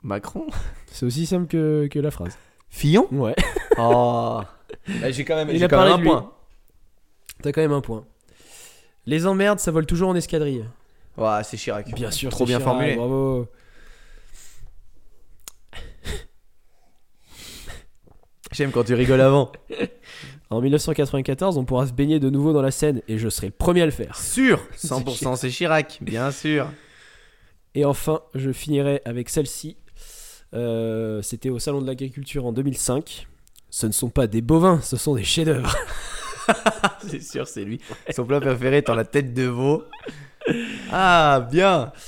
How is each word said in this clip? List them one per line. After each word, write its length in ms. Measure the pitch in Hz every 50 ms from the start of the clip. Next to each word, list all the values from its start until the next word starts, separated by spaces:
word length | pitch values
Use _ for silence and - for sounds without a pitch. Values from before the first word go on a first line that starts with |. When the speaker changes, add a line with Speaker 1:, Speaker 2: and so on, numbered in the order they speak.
| -
Speaker 1:
Macron. 440 | - 98 107 101 - - - 320 311 - - - - - - - -
Speaker 2:
C'est 140 | - - 127
aussi 200 | 123 120 147 165
simple 220 | 156 190 180 180 160
que, 400 | - 165 156 151 151 151 147 143
que 120 | - 147
la 120 | 147 151
phrase. 260 | - - - 180 - - - _ _ _ _ -
Speaker 1:
Fillon ? 380 | - - - 147 160 220 359 392
Speaker 2:
Ouais. 240 | - 139 127 110 117 - - - - - - - - -
Speaker 1:
Oh. 640 | 117 117 120 120 120 120 120 117 117 117 117 113 101 - - - - - - - - - 196 175
Bah, 100 | - 131
j'ai 120 | 127 127 135
quand 120 | - 160
même, 140 | 156 156 147
Speaker 2:
Il 100 | 160 165
Speaker 1:
j'ai 60 | 175
Speaker 2:
a 20 | 180
Speaker 1:
quand 80 | 143 -
même 100 | 185 190
Speaker 2:
parlé 60 | 170
Speaker 1:
un 40 | 180
Speaker 2:
de 40 |
lui. 80 | 170 156
Speaker 1:
point. 240 | 156 123 - - - - - - - - _ _ _ _ _ - _ _ _ _ _ _ _ - - -
Speaker 2:
T'as 100 | - 147 143
quand 80 | 160
même 100 | 160 151
un 100 | 147 139
point. 240 | - - 113 110 - - _ _ _ _ _ - - - - - - - - - _ _ _ _ _
Les 200 | 117 143 160 165
emmerdes, 340 | 190 196 190 196 208 208 190
ça 120 | - 175
vole 140 | 160 160 160
toujours 240 | 135 175 165 190 185
en 60 | 185
escadrille. 500 | 180 165 - - 160 151 143 135 120 107 117 120 - - _ _ _ - - - -
Speaker 1:
Ouais, 240 | 110 110 107 107 107
c'est 120 | - - 110
Chirac. 360 | - - 104 104 104 110 110
Speaker 2:
Bien 160 | - 123 107
sûr, 180 | - - 139 127
Speaker 1:
Trop 80 | - - 127
Speaker 2:
c'est 40 | 120
Speaker 1:
bien 80 | 123 120
Speaker 2:
Chirac, 140 | 127 127 123
Speaker 1:
formulé. 220 | 127 143 147 135 117
Speaker 2:
bravo. 500 | 117 123 135 135 135 135 131 123 120 - - - _ - - - - - - - - - - - - - - - - - - - - - - - - - - - - - - - - - - - - - - - - - - - - - - - - - - - - - - - _ - - - - _ _ _ _ _ _ _ _ _ _ _ _ - - - - - - - - - - - - - - - _ - - - - _ _ _ - -
Speaker 1:
J'aime 200 | - - 147 139
quand 120 | 123 120 117
tu 100 | 120 123
rigoles 280 | 117 127 123 135 131
avant. 300 | 131 135 139 143 131 - - - _ -
Speaker 2:
<laughs> 120 | - - - - - - - - - - - 135 135 - - -
En 100 | - -
mille 100 | 123 139
neuf 100 | 143 151
cent 120 | - - 156
quatre-vingt-quatorze, 680 | - 143 123 - 139 131 - 135 131 185 196 180 143
on 40 | 127
pourra 220 | 123 131 123 135
se 60 | 131 123
baigner 260 | 123 143 147 156 156
de 80 | 139 135
nouveau 220 | 139 139 143 156 156
dans 100 | 147 135
la 80 | 135
Seine 320 | 131 - - 151 143 120 - -
et 120 | 110 110
je 100 | 117 110
serai 160 | - - -
le 80 | 95 -
premier 300 | - - 175 175 180 170
à 20 |
le 60 | 156
faire. 240 | - - 107 - - -
Speaker 1:
Sûr, 420 | - - - 247 262 254 190 - - -
Speaker 2:
<laughs> 60 | -
Speaker 1:
cent 280 | - - - 131 131 123
pour 120 | 135 127
cent 200 | - - 131 127
c'est 140 | 123 - 127
Chirac, 480 | 127 - 180 165 160 156 151 - - -
bien 300 | - - 110 117 123 139
sûr. 340 | 139 - - 156 151 147 131 151 - - - _ _ - - - - - - _ _ _ _ _ _ _ _ _ -
Speaker 2:
Et 100 | 139 147
enfin, 360 | 143 139 - - - 156 160 - _ -
je 180 | 135 135 135
finirai 480 | 127 - - 147 151 139 139 143 139 139 -
avec 240 | 117 117 123 120 -
celle-ci. 480 | - 165 143 120 - - - 156 - - - - - - - - - - - - - - - - -
Euh, 640 | 117 120 117 113 113 113 113 110 113 113 110 110 107
c'était 280 | 101 - - 110 - 131
au 80 | 127 117
Salon 240 | - 151 143 139 135
de 20 |
l'Agriculture 600 | 131 131 127 135 131 123 139 139 - - 143 123 123
en 40 |
deux 120 | 113 120 139
mille 160 | 143 127 -
cinq. « 480 | - - 123 143 160 - - - - - - - _ _ _ - - -
Ce 160 | - - -
ne 60 | 110
sont 180 | 104 - - 120
pas 160 | - 143 127
des 160 | 107 101 113
bovins, 400 | 117 117 156 165 170 190 175 151
ce 160 | - - - 117
sont 160 | - 156 143
des 100 | 113 95
chefs-d'œuvre. » 520 | - - 165 160 156 147 123 123 - - 571 494 - - - - - - - - - 1047 - - -
<laughs> 600 | 220 - - 220 - - - 190 - - - 202
Speaker 1:
C'est 140 | 151 131
sûr, 260 | - - - - 131 -
c'est 160 | - 113 98
lui. 160 | 101 113 123 - - 110 - - -
Son 160 | - - 123
plat 160 | 117 139 143
préféré 360 | 127 135 131 117 139 131 135 147
étant 160 | - - 117
la 100 | 113 110
tête 300 | - - 143 139 127 120
de 80 | 127 131
veau. 400 | 127 120 120 131 139 151 160 - - - - - - - - - - - - - 494 - 233 233 220 220 214 - -
Ah, 560 | - 180 190 185 175 170 156 147 139 131 120 120
bien. 420 | 131 165 185 196 185 156 120 - - - -